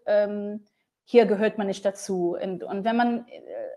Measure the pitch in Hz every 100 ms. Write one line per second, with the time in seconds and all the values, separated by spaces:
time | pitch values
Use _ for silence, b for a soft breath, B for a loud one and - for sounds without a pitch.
0 | - 208 208 208 202 208 - _ _ _
1 | _ 240 208 202 214 214 196 190 202 196
2 | - 185 175 - 196 175 - 196 208 233
3 | 240 233 233 - 62 - -